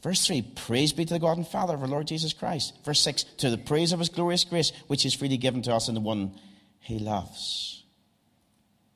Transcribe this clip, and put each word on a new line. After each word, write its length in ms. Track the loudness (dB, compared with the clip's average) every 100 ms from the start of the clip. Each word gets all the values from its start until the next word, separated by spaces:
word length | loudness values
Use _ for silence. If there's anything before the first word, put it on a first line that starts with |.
Verse 240 | -2 2 2
three, 160 | 2
"Praise 500 | -2 -6 0 2 4
be 100 | 2 0
to 100 | 2
the 40 |
God 180 | 2 2
and 100 | -2
Father 260 | -2 -2
of 80 | -2
our 60 | -2
Lord 200 | -2 -2
Jesus 240 | -4 -4
Christ." 420 | -4 -4 -4 -4 -6
Verse 180 | -2 2
six, 240 | 2 0 -4 -2
"To 120 | 0
the 80 | 0
praise 340 | 2 2 2
of 80 | 2
his 100 | 0
glorious 360 | 0 2 2 2
grace, 260 | 2 0 -2 -2
which 180 | 0 2
is 80 |
freely 240 | 0 0 0
given 240 | 2 0
to 120 | 2 2
us 140 | 2
in 60 | -2
the 40 |
one 400 | 0 0 -2 -6 -20 -20 _ _
he 200 | -8 -6
loves." 840 | -2 -2 -4 -8 -6 -6 -6 -12 -20 _ _ _ _ _ _ _ _ _ _